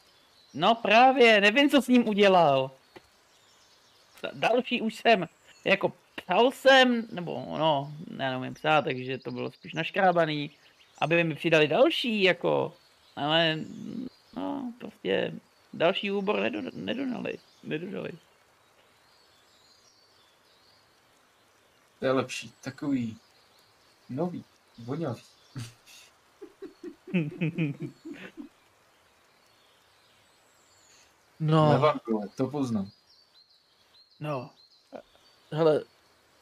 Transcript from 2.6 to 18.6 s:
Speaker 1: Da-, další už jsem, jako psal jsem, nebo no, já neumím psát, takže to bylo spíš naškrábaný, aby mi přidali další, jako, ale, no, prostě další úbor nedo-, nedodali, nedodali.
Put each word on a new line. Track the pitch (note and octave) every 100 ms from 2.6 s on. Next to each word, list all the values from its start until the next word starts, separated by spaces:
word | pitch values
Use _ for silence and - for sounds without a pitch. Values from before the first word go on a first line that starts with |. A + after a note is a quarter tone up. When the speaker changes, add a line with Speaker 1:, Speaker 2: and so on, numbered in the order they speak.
| C3 - _ - - _ _ _ _ _ _ _ _ _ _ -
Speaker 1:
Da-, | -
další | C#3+ E3 B3 - B3
už | A3
jsem, | - - G#3+ E3 _ _ _
jako | - F#3+ F3 - _
psal | - - F#3 A#3+
jsem, | C4+ C4 C4+ B3+ A#3+ A3+
nebo | - E3+ - - D#3
no, | D#3 C#3 C#3+ D3+ - -
já | C3+
neumím | B2+ B2+
psát, | C3 D3+ D#3
takže | D#3 B2+ B2+ C3
to | -
bylo | B2 B2+
spíš | - F3
naškrábaný, | D#3 E3 G3 F#3+ F3 D#3+ D3+ C#3+ - _ _ _ _
aby | D3 E3+
mi | E3+
přidali | C#3+ E3+ D#3+ D3+
další, | E3+ D4+ D#4+ B3 G#3+
jako, | F#3 F3 E3+ C#3+ C3+ - _ _ _ -
ale, | C#3+ D#3+ E3 D#3 - - - - - - _ -
no, | F#3 C#4 B3 A#3
prostě | - - - - A2+ - - _ _
další | - E3 F#3+ G3+
úbor | G3+ G3 G#3
nedo-, | G#3+ B3 C4
nedodali, | - F#3+ A#3+ C4+ A#3+ - - _ _
nedodali. | - D#3 F#3 F#3+ E3+ E3+ _ _ _ _